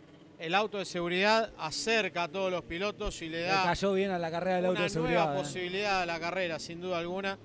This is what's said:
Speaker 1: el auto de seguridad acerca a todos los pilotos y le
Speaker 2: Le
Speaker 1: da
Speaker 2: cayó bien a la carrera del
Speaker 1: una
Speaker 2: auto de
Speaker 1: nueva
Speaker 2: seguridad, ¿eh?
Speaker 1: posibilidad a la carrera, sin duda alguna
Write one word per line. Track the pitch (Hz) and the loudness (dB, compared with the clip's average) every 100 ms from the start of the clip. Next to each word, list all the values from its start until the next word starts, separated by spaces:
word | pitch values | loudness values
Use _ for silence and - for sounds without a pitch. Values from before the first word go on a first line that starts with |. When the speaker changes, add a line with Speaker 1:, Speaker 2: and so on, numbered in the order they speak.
| - - - - | -20 -20 -20 -10
Speaker 1:
el | 160 | 0
auto | 190 220 202 | 2 2 -2
de | |
seguridad | 175 180 170 180 208 226 220 - | -4 -2 0 2 4 4 2 -4
acerca | 160 - 220 226 190 170 | -6 -2 2 2 2 -2
a | 170 | -4
todos | 190 190 | -2 -2
los | 175 | -2
pilotos | 131 165 208 202 208 - | -4 -4 -4 -2 -6 -6
y | 165 | -6
le | 165 | -4
Speaker 2:
Le | 175 | 0
Speaker 1:
da | 190 | 2
Speaker 2:
cayó | 185 165 196 | 2 2 2
bien | 190 196 | 2 2
a | 180 | 0
la | 165 | -2
carrera | 170 185 180 | -2 0 2
del | 180 | 2
Speaker 1:
una | 185 | 2
Speaker 2:
auto | 202 | 0
de | 160 | 0
Speaker 1:
nueva | 160 - | 2 4
Speaker 2:
seguridad, | 160 | 2
¿eh? | 143 | 0
Speaker 1:
posibilidad | 143 143 180 185 208 190 | -2 -4 -4 -2 0 2
a | 175 | 0
la | 170 | -2
carrera, | 170 190 175 156 | -2 -2 -2 -2
sin | - 170 | -6 -8
duda | 180 170 | -4 -2
alguna | 170 185 196 196 | -2 -2 -4 -6